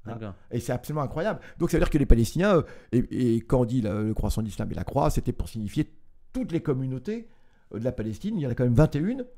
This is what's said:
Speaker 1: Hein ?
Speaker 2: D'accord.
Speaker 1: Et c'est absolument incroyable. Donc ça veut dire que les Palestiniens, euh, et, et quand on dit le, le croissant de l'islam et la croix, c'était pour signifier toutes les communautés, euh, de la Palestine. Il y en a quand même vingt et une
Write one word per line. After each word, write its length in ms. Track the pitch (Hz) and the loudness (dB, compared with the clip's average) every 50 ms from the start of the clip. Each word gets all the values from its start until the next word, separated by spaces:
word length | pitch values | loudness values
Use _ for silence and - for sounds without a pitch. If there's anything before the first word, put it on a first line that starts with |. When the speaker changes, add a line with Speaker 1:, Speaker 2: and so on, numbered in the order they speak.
| - | -10
Speaker 1:
Hein ? 80 | 107 117 | -12 -10
Speaker 2:
D'accord. 200 | 113 113 101 92 - - - | -10 -10 -10 -12 -14 -12 -6
Speaker 1:
Et 100 | 123 120 | -6 -4
c'est 100 | - - | -2 -2
absolument 300 | 123 123 - - 147 151 139 | -4 -4 -4 -4 -4 -4 -4
incroyable. 380 | 123 - 156 175 214 180 131 - - - - | -4 -4 -2 -2 -2 -4 -4 -10 -18 -4 -2
Donc 120 | 170 - | 0 2
ça 60 | - | 4
veut 60 | 156 175 | 4 2
dire 60 | - | 4
que 80 | - | 4
les 80 | 151 135 | 2 6
Palestiniens, 500 | - 123 117 113 - - 151 185 214 196 | 6 8 6 6 0 2 2 4 6 4
euh, 60 | 160 - - - - - - - | 4 2 0 -10 -20 -10 0 0
et, 420 | 127 120 - - - 127 120 113 | 0 0 0 -2 0 2 2 2
et 60 | 117 | 0
quand 180 | - - - 127 | 2 2 2 2
on 60 | 123 | 2
dit 160 | 107 127 131 | 2 2 0
le, 260 | 107 104 101 107 107 | 0 0 -2 -2 -2
le 60 | 110 107 | -2 -2
croissant 280 | - - 104 - 113 | 0 -2 0 -2 -2
de 60 | 110 | -4
l'islam 220 | 107 - - 107 - | -6 -6 -6 -6 -6
et 40 | - | -4
la 100 | - 175 | -6 -8
croix, 240 | - - 175 151 - | -4 -2 0 0 2
c'était 240 | - - - - - | 0 0 -2 -2 -4
pour 160 | - - - | -4 -6 -8
signifier 420 | - 117 107 98 - 151 151 - - - - - - - - - | -6 -8 -8 -4 -2 -4 -4 -4 -6 -20 -20 -20 -20 -20 -20 -10
toutes 220 | - 254 247 - 165 | -6 -6 -4 -2 -4
les 80 | 160 | -2
communautés, 680 | - 156 139 127 135 131 131 131 127 208 214 233 226 - - _ - - _ _ _ _ - | -2 -2 -2 -2 -2 -4 -6 -6 -6 -8 -8 -8 -10 -14 -20 _ -20 -20 _ _ _ _ -10
euh, 40 | 107 | -4
de 40 | 113 | -4
la 80 | 127 | -4
Palestine. 440 | 120 - 107 113 107 - - 208 226 | -4 -4 -6 -6 -8 -6 -6 -6 -4
Il 40 | 185 143 | -4 -4
y 40 | |
en 20 | 127 | -4
a 60 | 123 | 0
quand 80 | - 127 | 0 2
même 100 | 123 120 | 4 6
vingt 220 | 117 156 151 - | 6 6 6 4
et 40 | 143 | 0
une 260 | 156 202 254 277 247 - - | -2 -2 -2 -4 -8 -10 -12